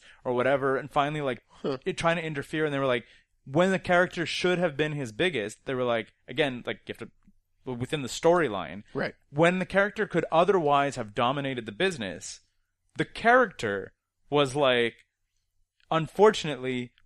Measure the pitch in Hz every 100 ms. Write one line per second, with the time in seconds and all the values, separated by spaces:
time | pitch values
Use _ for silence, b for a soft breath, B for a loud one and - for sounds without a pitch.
0 | b b 131 123 123 139 139 131 135 151
1 | 143 156 143 117 _ - - 131 - -
2 | 165 170 160 143 135 160 156 139 135 123
3 | - b b _ - 139 185 185 - 175
4 | 180 - 160 - 180 175 175 139 151 147
5 | 123 104 180 135 104 - - 127 123 117
6 | 107 _ - 127 147 123 117 107 - -
7 | 110 _ _ _ _ _ - 120 127 156
8 | 123 - 165 175 143 98 78 92 - -
9 | 160 - _ 143 170 185 180 190 202 208
10 | 190 170 - 160 180 190 147 143 139 131
11 | 107 104 120 143 139 127 110 104 190 156
12 | 98 80 - - _ _ _ _ _ -
13 | 156 - 226 247 220 - 110 101 - _
14 | _ _ - 143 143 139 135 123 117 -
15 | _ _ _ _ _ _ _ _ - 160
16 | 156 - 214 214 160 127 131 127 120 _